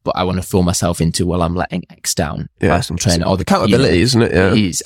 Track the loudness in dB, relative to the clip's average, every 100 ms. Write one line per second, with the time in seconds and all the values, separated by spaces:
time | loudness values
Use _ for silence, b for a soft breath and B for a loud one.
0 | -6 -4 -2 -4 -2 0 2 0 -2 0
1 | -2 0 -2 0 -2 -2 -6 -8 -10 -10
2 | -6 -4 -4 -6 -12 _ 0 0 -2 -2
3 | 0 0 0 -2 0 0 2 2 4 2
4 | 2 2 2 4 2 2 0 -2